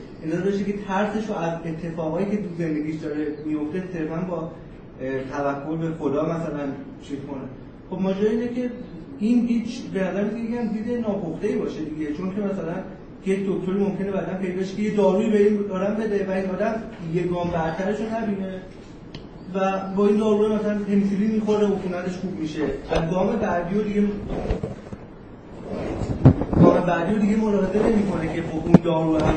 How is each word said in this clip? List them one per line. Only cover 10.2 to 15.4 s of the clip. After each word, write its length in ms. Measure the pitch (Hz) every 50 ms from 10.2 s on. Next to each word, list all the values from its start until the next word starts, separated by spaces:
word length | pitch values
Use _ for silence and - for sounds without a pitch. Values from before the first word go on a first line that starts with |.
| 208
میاد 120 | 233 233
یکم 320 | 233 233 226 240 240 233 196 202
دید 140 | 214 - 240 240 240 220 214
ناپخته‌ای 480 | 196 - 175 160 151 - 185 220 254
باشه 260 | 220 - - - - 156 147
دیگه، 220 | 151 156 151 147 143
چون 220 | - 185 190 190
که 60 | 214
مثلاً 340 | 202 196 185 170 165 165 175 190 190 - - - - - - - -
یک 140 | 190 190 196 196 190
دکتری 300 | 175 165 165 185 190 202
ممکنه 320 | 202 175 - - 196 196
بعداً 220 | 190 175 165 170 - -
پیدا 180 | 196 180 180 185
بشه 140 | 190 - -
که 60 | 214
یه 140 | 214 214 -
دارویی 340 | 208 185 185 185 208 226 226
به 180 | 208 202